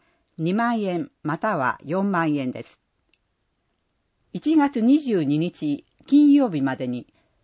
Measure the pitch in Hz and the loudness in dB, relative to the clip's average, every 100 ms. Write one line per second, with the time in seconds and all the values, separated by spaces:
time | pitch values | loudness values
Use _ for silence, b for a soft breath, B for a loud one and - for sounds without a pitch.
0 | _ _ _ - 165 208 233 233 196 175 | _ _ _ -6 -2 -2 -2 -2 -4 -4
1 | - _ 151 165 - 175 123 - 139 185 | -8 _ -6 -4 -2 -2 -2 -4 -6 -4
2 | 202 180 165 147 127 113 - _ _ _ | -2 0 -2 -2 -4 -8 -14 _ _ _
3 | _ _ _ _ _ _ _ _ _ _ | _ _ _ _ _ _ _ _ _ _
4 | _ _ _ 180 294 320 277 247 226 302 | _ _ _ -6 0 2 2 2 2 2
5 | 277 196 139 151 170 - 151 143 - _ | 2 0 0 0 -2 -4 -6 -6 -8 _
6 | - 285 294 285 247 156 135 - 127 123 | 2 4 6 6 4 0 -4 -4 -6 -8
7 | - _ _ _ | -10 _ _ _